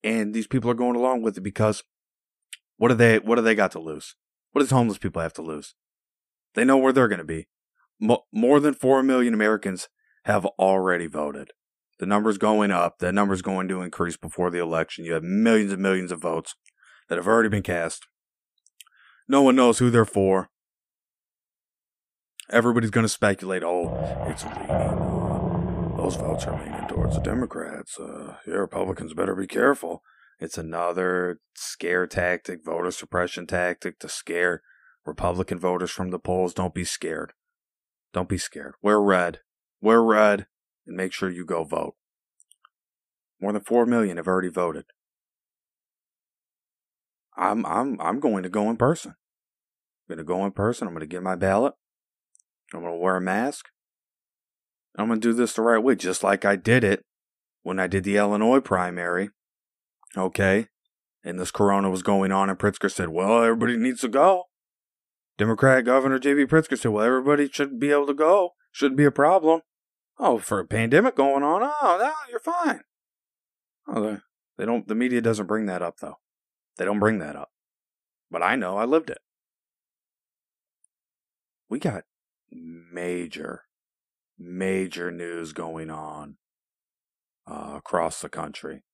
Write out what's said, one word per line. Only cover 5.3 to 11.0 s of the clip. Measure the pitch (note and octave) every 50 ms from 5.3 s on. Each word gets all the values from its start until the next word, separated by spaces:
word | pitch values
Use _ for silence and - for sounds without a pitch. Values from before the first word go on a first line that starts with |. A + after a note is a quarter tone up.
| -
to | -
lose? | E2 D#2+ D#2 D2+ D2 - _ _ _ _ _ _ _ _ _ _ _ _ _ _ _ _ _
They | G#2+ A#2+
know | C3 C3+ C3+
where | C3 C3+
they're | B2+ C3+ B2+
gonna | A2 G2 F2+
be. | E2 D#2 E2 D#2+ E2+ _ _ _ _ _ _ _ _ _ _ _
Mo-, | A2 G#2+ A#2 - _ _
more | - G#2+ A#2 B2 C#3+ D3
than | C#3+ D3 C3+
four | - - B2+ C3+ C3+ C3
million | C3+ C3 B2+ B2 A#2+ A2+
Americans | G#2+ G#2+ G#2+ G#2+ G#2 - G2+ F#2 F2+ - - _ _ _ _ _ _ _
have | - G#2 G#2 F2+ F#2 - -
already | F#2+ F#2+ F#2+ F#2+ F#2 F#2 F2+ E2+